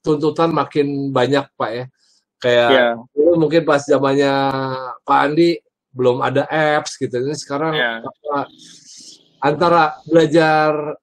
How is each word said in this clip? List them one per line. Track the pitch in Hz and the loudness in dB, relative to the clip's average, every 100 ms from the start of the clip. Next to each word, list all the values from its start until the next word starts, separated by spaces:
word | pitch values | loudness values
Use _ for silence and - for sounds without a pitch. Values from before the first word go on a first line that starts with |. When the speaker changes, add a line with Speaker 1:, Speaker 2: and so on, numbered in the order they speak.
Speaker 1:
tuntutan | - 151 151 147 165 | -2 0 0 0 0
makin | 156 - 156 143 143 139 | 0 -2 -2 -2 -2 -2
banyak, | 131 127 139 - _ | 0 2 0 -2 _
Pak, | 120 | -6
ya. | 120 127 _ _ _ _ _ | -6 -10 _ _ _ _ _
Kayak | 127 120 120 | 2 4 4
Speaker 2:
Iya. | 131 120 117 117 143 | 4 2 -2 -8 0
Speaker 1:
dulu | 156 170 151 | 2 2 2
mungkin | 165 | 0
pas | 156 143 143 | 2 -2 0
zamannya | 135 139 139 139 139 139 135 135 131 127 117 - | 0 2 0 0 0 -2 -2 -6 -8 -10 -14 -2
Pak | 139 | 0
Andi | 143 151 170 165 _ _ _ | 2 2 0 0 _ _ _
belum | 123 127 123 127 | -2 0 0 -2
ada | 131 147 | -2 -2
apps | 156 151 151 151 - | -2 0 0 -4 -10
gitu. | 127 123 | -6 -6
Ini | 135 151 | -6 -8
sekarang | - 139 160 156 | -8 -6 -4 -2
Speaker 2:
Iya. | 120 113 | -4 -6
Speaker 1:
apa, | 117 _ 147 143 135 - - - - - - - _ _ | -12 _ -8 -6 -8 -14 -20 -20 -20 -20 -20 -20 _ _
antara | - 151 175 170 156 - - | -2 0 2 4 2 -2 2
belajar | 165 160 165 160 156 151 151 147 - | 2 4 4 4 2 2 -2 -6 -10